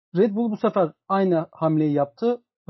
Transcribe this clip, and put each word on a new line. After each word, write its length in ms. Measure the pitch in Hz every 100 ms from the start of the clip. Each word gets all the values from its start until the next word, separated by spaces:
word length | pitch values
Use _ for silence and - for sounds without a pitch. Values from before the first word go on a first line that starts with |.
| _ 170
Red 180 | 220
Bull 160 | 202 233
bu 60 | 214
sefer 360 | 220 202 165 - -
aynı 380 | 196 190 170 160
hamleyi 400 | - 160 156 156
yaptı. 480 | 143 143 - 233 240 _ _